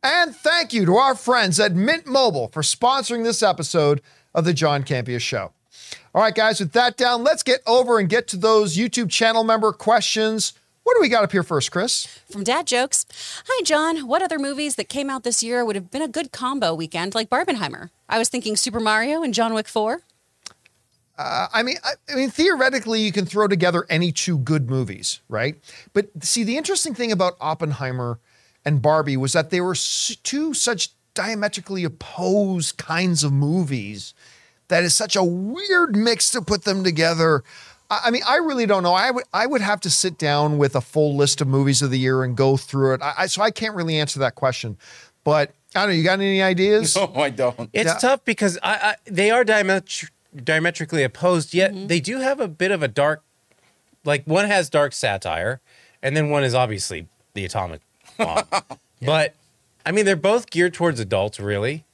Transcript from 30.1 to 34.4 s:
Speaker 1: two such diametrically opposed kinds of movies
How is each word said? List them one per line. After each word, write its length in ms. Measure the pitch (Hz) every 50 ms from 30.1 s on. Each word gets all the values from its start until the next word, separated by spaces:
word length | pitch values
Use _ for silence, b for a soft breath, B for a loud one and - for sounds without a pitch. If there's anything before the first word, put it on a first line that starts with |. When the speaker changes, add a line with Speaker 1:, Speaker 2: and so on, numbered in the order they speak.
| 226 - _
Speaker 1:
two 320 | - - 277 311 320 277
such 360 | - - 247 233 180 - - _ _ _ _ _
diametrically 680 | 208 208 214 226 214 208 208 208 - 175 - 196 185 175
opposed 920 | 160 - - - - - - 180 185 190 208 208 190 185 175 156 - -
kinds 480 | - - - 160 165 185 185 175 156 147
of 80 | 147 139
movies 840 | 139 143 143 160 185 180 139 139 123 101 101 107 101 - - - b b b b b